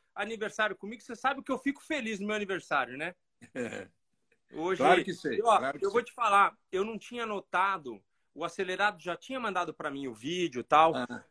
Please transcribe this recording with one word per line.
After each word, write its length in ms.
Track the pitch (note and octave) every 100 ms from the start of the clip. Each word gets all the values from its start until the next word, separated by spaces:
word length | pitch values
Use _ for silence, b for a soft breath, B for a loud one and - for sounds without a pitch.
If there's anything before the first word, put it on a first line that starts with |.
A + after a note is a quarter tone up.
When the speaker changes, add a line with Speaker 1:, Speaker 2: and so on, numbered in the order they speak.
| _ -
Speaker 1:
aniversário 600 | G#3 A3+ G#3 - G#3+ F#3+
comigo, 260 | G3 A3+
você 140 | - A#3
sabe 260 | C4 C#4
que 80 | -
eu 60 | C4
fico 240 | C#4 C#4
feliz 360 | - D4+ A3+ G#3
no 80 | G3+
meu 80 | G#3+
aniversário, 640 | G3+ F#3 - D3 B2 C3
né? 160 | E3 F#3 _ _ -
Speaker 2:
É. 340 | C3 A#2 G2 F#2+ _ _ _ _ _ _
Speaker 1:
Hoje, 240 | - E3+ F#3
Speaker 2:
Claro 260 | C#3 F3
que 100 | F#3
sei, 260 | F3 D3+ A#2+
Speaker 1:
e, 20 |
ó, 160 | A#3 G3+
Speaker 2:
claro 220 | C3+ C#3+
que 60 | G3
Speaker 1:
eu 40 |
vou 80 | A3
Speaker 2:
sei. 40 | -
Speaker 1:
te 80 |
falar, 420 | - A3+ G3+ F#3 - _
eu 140 | F#3 G#3+
não 120 | A3
tinha 280 | - A#3+ A3+
notado 760 | G3+ - F3+ F#3+ F#3+ C3+ G#2+ _ _ _ -
o 80 |
Acelerado 560 | E3 - F#3 F#3 G3+ F3+
já 160 | E3 -
tinha 240 | - C4
mandado 360 | A#3 F#3 F3 D#3
pra 160 | D#3
mim 160 | C#3 C#3
o 60 |
vídeo 480 | A2 B2+ F3+ E3+ -
e 20 |
tal, 320 | - D3+ E3 C3+
Speaker 2:
Ah. 280 | B2 A#2+ -